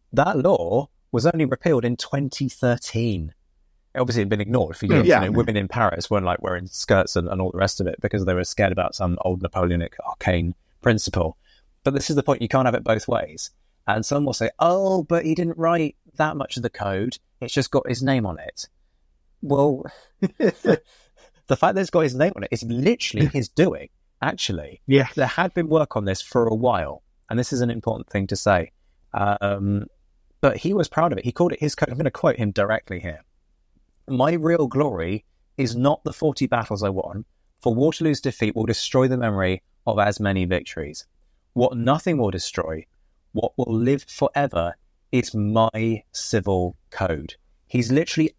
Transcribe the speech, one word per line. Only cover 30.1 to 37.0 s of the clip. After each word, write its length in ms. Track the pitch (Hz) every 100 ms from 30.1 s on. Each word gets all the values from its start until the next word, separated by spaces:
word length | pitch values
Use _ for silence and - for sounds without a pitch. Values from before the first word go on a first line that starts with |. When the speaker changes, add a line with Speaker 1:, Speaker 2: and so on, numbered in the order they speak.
| _ _ _
Speaker 1:
but 180 | 139 110
he 160 | 170
was 140 | 196 156
proud 240 | - 165
of 60 | 107
it. 80 | 120
He 80 |
called 180 | - 175
it 80 | -
his 160 | 151 -
code. 140 | 147
I'm 80 | 120
gonna 120 | 151
quote 280 | - 165 123
him 140 | 104
directly 500 | 98 101 110 - 92
here. 200 | 87 76 _ _ _ _ _ _ _ _ -
"My 260 | 131 139
real 340 | 170 156 170 135
glory 580 | 127 147 95 82 104 - _ _ -
is 180 | 127 117
not 280 | 135 156 151
the 80 |
forty 340 | - 156 135 131
battles 360 | 120 107 101
I 60 | 101
won, 360 | 92